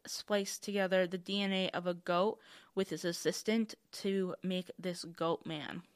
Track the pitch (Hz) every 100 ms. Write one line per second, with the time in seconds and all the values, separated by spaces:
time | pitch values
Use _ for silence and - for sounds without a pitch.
0 | - - - 208 196 - - 202 185 185
1 | 180 185 175 196 196 190 185 151 175 175
2 | - 175 208 - - - - - 190 160
3 | 170 170 156 - - 220 220 - _ -
4 | 196 196 185 - 185 185 180 - 180 175
5 | 165 165 165 165 - 156 143 175 -